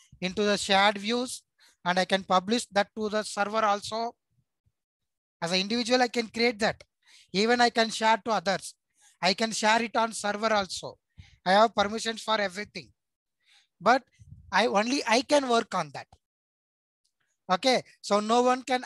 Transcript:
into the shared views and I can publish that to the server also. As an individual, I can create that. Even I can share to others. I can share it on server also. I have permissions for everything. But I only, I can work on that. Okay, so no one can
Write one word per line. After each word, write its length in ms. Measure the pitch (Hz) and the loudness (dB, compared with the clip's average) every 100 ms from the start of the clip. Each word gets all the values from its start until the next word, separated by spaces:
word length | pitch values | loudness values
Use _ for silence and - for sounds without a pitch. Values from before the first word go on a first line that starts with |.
| _ - | _ -10
into 220 | 180 208 | -6 -2
the 140 | 208 202 | 0 0
shared 400 | - 190 202 202 | 2 4 4 2
views 460 | 208 240 254 - _ _ _ _ | -2 -4 -4 -10 _ _ _ _
and 160 | 175 180 | -2 0
I 60 | 185 | 0
can 180 | 196 | -2
publish 420 | 190 185 185 240 - | 2 0 2 -2 0
that 200 | 202 202 220 | -2 -2 -6
to 120 | 214 | -6
the 140 | 214 | -4
server 420 | 208 208 202 220 214 | -6 -6 -4 0 0
also. 500 | 202 - 220 233 - _ _ _ _ _ _ _ _ _ _ _ _ | 0 -4 -8 -8 -12 _ _ _ _ _ _ _ _ _ _ _ _
As 100 | 170 | -4
an 60 | 185 | -4
individual, 420 | 202 240 233 254 | -2 -4 0 0
I 80 | 247 | 0
can 180 | 240 226 | -2 -4
create 320 | 226 240 208 | -2 -2 0
that. 240 | 208 - - _ _ - _ | -2 -4 -12 _ _ -20 _
Even 300 | 185 226 240 | -2 2 4
I 80 | 240 | 2
can 200 | 233 226 | 2 -2
share 320 | - 220 226 240 | 0 0 0 0
to 60 | |
others. 440 | 202 180 175 - - _ _ _ _ | -2 -2 -4 -8 -20 _ _ _ _
I 120 | 180 | -2
can 180 | 202 226 | 0 -2
share 300 | 196 214 233 | 0 2 2
it 140 | 233 240 | 0 -2
on 160 | 226 | -2
server 420 | 202 208 208 220 | -4 -6 -4 0
also. 440 | 208 190 - 135 - _ - - _ 180 | 0 -2 -8 -14 -18 _ -20 -20 _ 2
I 80 | |
have 220 | 202 208 208 | 4 4 2
permissions 460 | 202 220 226 226 | -2 -4 -8 -8
for 180 | - 214 | -4 -2
everything. 500 | 196 185 208 175 117 _ _ _ _ _ _ _ _ _ | -2 -6 -12 -14 -18 _ _ _ _ _ _ _ _ _
But 240 | 185 262 - _ - - - | 2 2 0 _ -20 -20 -2
I 140 | 190 240 | 2 2
only, 360 | 202 233 277 233 | 2 0 -2 2
I 140 | 233 | 0
can 260 | - 294 262 | 4 2 4
work 260 | 233 202 185 | 0 0 -4
on 160 | 151 | -6
that. 140 | 131 - _ _ _ _ _ _ _ _ _ _ _ _ _ - | -10 -16 _ _ _ _ _ _ _ _ _ _ _ _ _ -4
Okay, 340 | 185 262 220 - _ | 0 2 0 -2 _
so 180 | - 202 | -2 0
no 220 | 214 247 | 2 2
one 220 | 247 254 | 2 0
can 200 | 262 254 | -2 -4